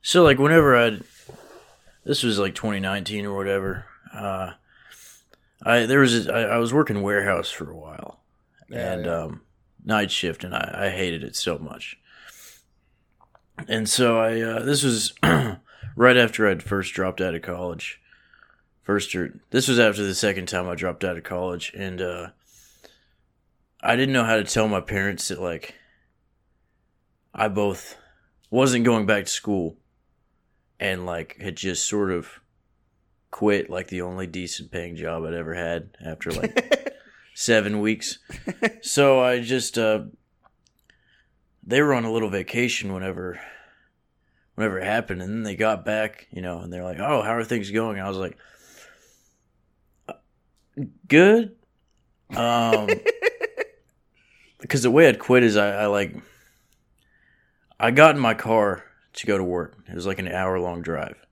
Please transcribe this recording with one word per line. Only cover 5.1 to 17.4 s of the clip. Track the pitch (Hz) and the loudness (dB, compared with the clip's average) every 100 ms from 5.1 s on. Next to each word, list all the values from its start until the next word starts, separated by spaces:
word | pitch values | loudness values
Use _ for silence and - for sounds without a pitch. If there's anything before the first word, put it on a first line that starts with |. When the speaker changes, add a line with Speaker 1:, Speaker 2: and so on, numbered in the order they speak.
| - _ _ _ _ | -20 _ _ _ _
Speaker 1:
I, | - 120 117 | 2 2 4
there | 135 | 6
was | 131 117 98 | 6 4 0
a, | |
I, | 117 | -2
I | 113 117 | 0 0
was | 117 | 2
working | 139 151 101 | 0 0 0
warehouse | 98 101 98 87 87 | 0 0 2 -2 -2
for | - 78 | -10 -12
a | 80 | -14
while, | 78 78 - - _ _ _ _ _ | -16 -16 -18 -20 _ _ _ _ _
Speaker 2:
Yeah, | 120 120 | -8 -6
Speaker 1:
and, | 90 85 | -4 -4
Speaker 2:
yeah. | 82 | -4
Speaker 1:
um, | 80 78 _ _ _ _ - | -6 -12 _ _ _ _ -2
night | 107 98 | 0 0
shift, | - 87 80 | -2 -4 -6
and | 90 - | -8 -6
I, | - - 98 | -6 -4 -4
I | |
hated | 90 90 82 | -2 -4 -6
it | - - | -8 -6
so | - 76 | -6 -6
much. | 76 - - - _ - - - - - _ _ _ _ _ _ _ _ _ - - | -10 -14 -18 -20 _ -20 -20 -20 -20 -20 _ _ _ _ _ _ _ _ _ -18 -6
And | 113 110 | -4 -2
so | - 123 113 | 2 4 4
I, | 110 113 | 2 0
uh, | 113 113 | -4 -4
this | 120 143 | -2 0
was | 139 113 104 - | 2 0 -2 0
<clears throat> | 160 160 120 95 _ - - - | 2 4 2 -6 _ -18 -14 2
right | 123 123 | 4 6
after | 117 - 107 | 2 2 0
I'd | 90 | 0
first | - 98 92 - | -4 -6 -6 -4
dropped | 92 90 | -4 -2
out | 92 | -4
of | 85 | -4